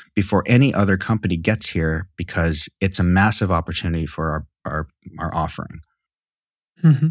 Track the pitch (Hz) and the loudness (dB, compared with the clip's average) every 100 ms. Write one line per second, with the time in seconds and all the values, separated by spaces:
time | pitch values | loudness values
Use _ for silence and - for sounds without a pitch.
0 | - - 95 98 - 123 135 95 98 92 | -8 -4 0 0 4 4 4 2 2 2
1 | - 113 - 87 82 107 - 90 80 80 | 0 -2 0 -2 0 -2 -2 -2 0 -2
2 | 92 - 87 - 82 78 - - 98 - | -4 -10 -8 -2 0 0 -6 -4 -4 0
3 | 90 90 104 104 98 85 80 82 87 82 | 2 4 2 2 0 0 -2 -6 -4 -2
4 | 78 - 80 78 76 _ - 76 76 _ | -4 -4 -4 -4 -8 _ -8 -6 -8 _
5 | - 80 82 82 80 - - 80 - _ | -20 -8 -6 -4 -4 -6 -12 -14 -20 _
6 | _ _ _ _ _ _ _ _ 170 135 | _ _ _ _ _ _ _ _ 4 4
7 | 156 | 2